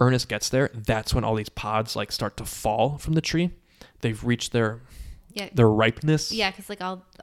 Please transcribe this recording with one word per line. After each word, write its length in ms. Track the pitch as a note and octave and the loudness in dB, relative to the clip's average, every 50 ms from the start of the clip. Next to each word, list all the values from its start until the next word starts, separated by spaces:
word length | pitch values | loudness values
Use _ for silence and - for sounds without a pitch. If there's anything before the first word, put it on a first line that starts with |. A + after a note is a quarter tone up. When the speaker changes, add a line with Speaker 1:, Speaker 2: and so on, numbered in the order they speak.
Speaker 1:
Ernest 280 | B2 B2+ C3 B2+ - - | 4 4 4 2 0 -2
gets 200 | G#2+ G#2 - - | -4 -4 -4 0
there, 220 | - C3 C#3 - - | 0 2 0 0 -2
that's 380 | A#2 G#2+ - A2+ A2 G#2+ - - | -4 -2 -2 -2 0 0 0 0
when 80 | B2+ A2 | 0 2
all 120 | A2 A2+ | 2 0
these 140 | A2 G#2 - | -2 -2 -6
pods, 440 | - - - G#2+ A2 A2 A2 A2 - | -10 -8 -6 -2 0 0 -2 -2 -4
like, 140 | G#2+ G#2 - - | -6 -6 -6 -4
start 240 | - A2 G#2 - - | -4 -4 -6 -6 -8
to 60 | - | -10
fall 500 | - - - - A2 G#2+ A2+ A2+ C3+ D3 C#3+ | -10 -10 -4 -2 -2 2 2 0 0 0 -4
from 140 | - D3+ D#3+ | -4 0 0
the 60 | D#3+ | 0
tree. 300 | - - - D#3+ F3 F3+ - - _ _ _ _ - - _ _ | 0 0 0 0 0 -2 -4 -8 _ _ _ _ -20 -20 _ _
They've 220 | - A#2 A2 G#2+ - | -4 -4 -4 -2 0
reached 280 | A#2+ A#2+ A#2 - - - | 0 0 0 -2 -2 0
their, 280 | A#2+ A2+ A2 A2 A#2 - - - - - - - - _ - - | 0 0 0 -2 -4 -12 -18 -16 -16 -14 -14 -16 -18 _ -14 -12
Speaker 2:
Yeah. 140 | G#3 G3 - - | -10 -10 -4 4
Speaker 1:
their 160 | C3+ A#2 A2 | 6 6 8
ripeness. 640 | G#2+ G#2+ A2 A2+ A#2 - - D3+ D#3 D3 - - - | 8 6 4 4 2 2 0 2 2 2 0 -2 -2
Speaker 2:
Yeah, 180 | A3 G#3 F#3+ | -2 -2 -2
'cause, 180 | F#3+ - F#3+ - | -2 -6 -12 -12
like, 100 | G#3 G3 | -10 -8
all, 240 | F3+ F#3 F#3 F#3 - _ _ - | -6 -8 -8 -8 -12 _ _ -14